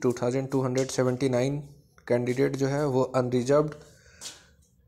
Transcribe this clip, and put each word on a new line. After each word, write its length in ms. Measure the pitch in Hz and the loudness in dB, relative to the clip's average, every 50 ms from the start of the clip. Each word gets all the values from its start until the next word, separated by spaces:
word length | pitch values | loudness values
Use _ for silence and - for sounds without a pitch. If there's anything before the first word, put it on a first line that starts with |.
टू 100 | - 123 | 0 0
थाउजेंड 360 | 117 - 120 123 127 135 135 131 | 0 0 0 -2 -2 -2 -2 -2
टू 100 | 135 135 | -2 0
हंड्रेड 260 | 131 127 127 131 135 131 | 0 0 0 0 -2 -2
सेवेंटी 400 | - 135 127 127 127 123 139 135 | 0 0 0 0 0 0 0 0
नाइन 300 | 123 120 127 139 143 147 - - - - - _ _ _ - - | 2 2 0 0 -2 -4 -8 -10 -18 -20 -20 _ _ _ -4 0
कैंडिडेट 480 | 120 120 123 127 123 139 139 139 139 | 0 0 0 0 0 2 0 0 0
जो 100 | 135 139 | 0 -2
है 180 | 135 139 147 151 | 0 0 0 0
वो 160 | 139 127 131 127 | 0 2 2 2
अनरिजर्व्ड 720 | - - 131 123 123 127 123 120 131 143 151 151 151 - - - - - - - - - - - - - - - - _ _ _ _ _ _ _ | 2 0 0 0 2 0 0 2 4 4 4 2 2 -4 -12 -18 -20 -20 -20 -20 -20 -20 -18 -16 -16 -16 -18 -20 -20 _ _ _ _ _ _ _